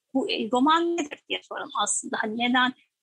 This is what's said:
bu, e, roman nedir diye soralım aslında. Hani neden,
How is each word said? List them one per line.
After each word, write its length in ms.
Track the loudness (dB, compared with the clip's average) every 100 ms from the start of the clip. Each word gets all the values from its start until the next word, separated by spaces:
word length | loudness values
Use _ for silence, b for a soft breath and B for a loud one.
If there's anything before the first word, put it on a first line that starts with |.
| _
bu, 160 | -2 -2
e, 200 | -2 0
roman 460 | 2 4 4 2 0
nedir 220 | -4 -8 -8
diye 120 | -10
soralım 280 | -8 -10 -6 -2
aslında. 340 | -2 -2 -4 -4
Hani 180 | -4 -2
neden, 360 | 2 4 2 0 b _